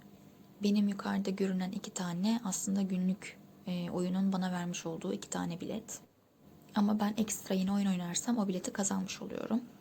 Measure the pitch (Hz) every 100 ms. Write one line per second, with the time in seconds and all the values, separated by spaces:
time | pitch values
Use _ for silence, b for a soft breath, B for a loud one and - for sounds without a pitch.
0 | - - - - - - 202 208 202 196
1 | 202 196 196 190 190 185 185 196 - -
2 | 180 175 202 226 202 185 202 196 190 185
3 | 185 190 - - - - - 180 175 -
4 | 180 185 196 190 185 180 175 175 165 165
5 | 190 196 - 180 175 170 - 208 - -
6 | - _ _ _ - - - - 208 214
7 | 208 214 220 - - 190 185 202 196 180
8 | 175 175 - 233 196 180 - - 196 190
9 | 190 - - - - 226 247 -